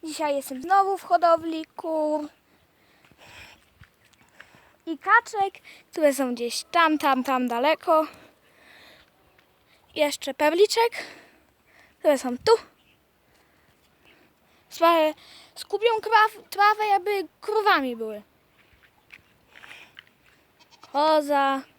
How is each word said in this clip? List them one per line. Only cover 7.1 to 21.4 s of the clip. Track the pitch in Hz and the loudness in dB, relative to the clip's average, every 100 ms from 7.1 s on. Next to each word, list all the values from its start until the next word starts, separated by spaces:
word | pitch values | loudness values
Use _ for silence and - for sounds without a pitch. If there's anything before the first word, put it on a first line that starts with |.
| 262 | 0
tam | 254 262 254 | 0 -2 -2
daleko. | 233 269 320 - 320 311 - - _ _ _ _ - - - _ _ _ _ _ _ _ _ _ | -2 0 0 2 2 2 -8 -20 _ _ _ _ -20 -20 -20 _ _ _ _ _ _ _ _ _
Jeszcze | - 294 277 - | -2 -2 -2 -10
pawliczek, | 262 302 330 415 - 466 - - - - _ _ _ _ _ _ _ | -2 0 4 2 4 0 -2 -16 -18 -20 _ _ _ _ _ _ _
które | 320 277 | 0 0
są | 262 247 | -2 -4
tu. | - 453 - _ _ _ _ _ _ _ _ _ _ _ _ _ _ _ _ _ _ _ _ | 2 2 2 _ _ _ _ _ _ _ _ _ _ _ _ _ _ _ _ _ _ _ _
Spa-, | - 330 339 311 311 - - - | 2 4 4 2 -2 -18 -20 -20
skupią | - - 403 453 440 | -20 -8 -2 0 0
kraw-, | 427 440 440 440 - | 0 2 2 -2 -16
trawę, | 381 415 415 427 | 0 2 2 0
jakby | 392 370 403 330 _ | -2 -2 -6 -6 _
krowami | - 427 415 349 269 233 | -6 -2 2 0 0 -8
były. | 220 214 - _ _ _ _ _ _ _ _ - _ _ _ - - - - - _ _ _ _ _ _ _ _ - | -10 -12 -18 _ _ _ _ _ _ _ _ -20 _ _ _ -20 -20 -20 -20 -20 _ _ _ _ _ _ _ _ -10
Koza. | 277 302 311 285 285 | -2 2 2 2 0